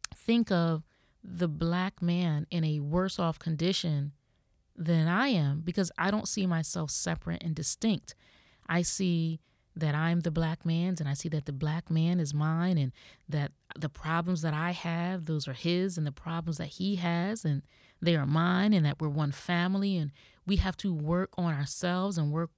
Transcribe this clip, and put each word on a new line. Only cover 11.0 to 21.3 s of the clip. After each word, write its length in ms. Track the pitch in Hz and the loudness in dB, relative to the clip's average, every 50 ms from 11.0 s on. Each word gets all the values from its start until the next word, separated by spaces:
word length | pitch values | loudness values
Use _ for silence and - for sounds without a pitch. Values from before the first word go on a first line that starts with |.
and 80 | 151 139 | -2 -2
I 40 | 139 | -2
see 160 | - - 160 | -2 -4 -2
that 160 | 151 151 - | -4 -4 -4
the 80 | 151 139 | -4 -6
Black 380 | 131 151 151 156 170 - - | -2 -2 -2 -2 -2 -2 0
man 280 | 165 160 160 170 180 180 | 2 2 2 2 2 2
is 140 | 156 139 147 | 0 0 0
mine, 440 | 147 151 156 160 165 175 185 180 | 0 0 2 2 2 2 2 2
and 140 | 151 135 127 - - - - - _ _ | 2 2 0 -2 -8 -20 -20 -20 _ _
that 240 | - 143 147 143 - - _ _ - - | -4 -4 -2 -2 -4 -8 _ _ -16 -12
the 120 | 143 156 147 | -8 -8 -8
problems 520 | - - - 156 165 170 170 180 180 156 | -8 -6 -4 -2 0 0 0 0 -2 0
that 120 | 160 156 151 | 0 -2 -2
I 180 | 151 165 175 | 0 -2 -2
have, 540 | 175 - - 170 165 170 170 180 190 180 156 | -4 -4 -4 -4 -2 -2 -2 -4 -4 -4 -4
those 220 | 156 160 151 - | -2 -2 -2 -2
are 60 | 139 127 | -4 -6
his, 440 | - - 165 175 180 185 196 175 | -4 -2 0 0 2 0 0 -2
and 100 | 165 151 | -2 -4
the 60 | 147 143 | -4 -4
problems 440 | - - 170 165 170 160 165 156 | -8 -8 -6 -6 -4 -4 -4 -4
that 120 | 156 156 147 | -4 -6 -8
he 260 | - - 185 202 208 | -6 -4 -2 -2 0
has, 480 | 175 175 170 170 170 175 202 220 226 - | 0 0 0 0 0 -2 -2 -2 -2 0
and 160 | 156 143 139 - _ _ _ - - _ - | 0 0 -2 -4 _ _ _ -20 -20 _ -2
they 140 | 165 175 170 | 2 2 2
are 100 | 151 135 | 2 2
mine, 480 | - 151 160 170 180 185 185 202 214 208 | 2 2 4 4 4 4 4 4 6 6
and 120 | 180 151 | 6 6
that 160 | 143 143 - | 4 2 0
we're 80 | 156 151 | -2 -2
one 240 | 143 156 151 143 139 | 0 0 0 0 -2
family, 640 | - - - 175 170 175 185 196 196 196 202 190 | -4 -2 0 0 2 2 2 0 0 0 0 0
and 140 | 170 151 139 - - - - _ _ - | 0 -2 -2 -6 -10 -20 -20 _ _ -2
we 80 | 180 202 | 0 2
have 220 | - - 190 175 | 2 2 2 0
to 160 | - - 196 170 | -2 -2 -2 -2
work 380 | 151 147 156 170 180 190 - | 0 0 0 0 0 0 -2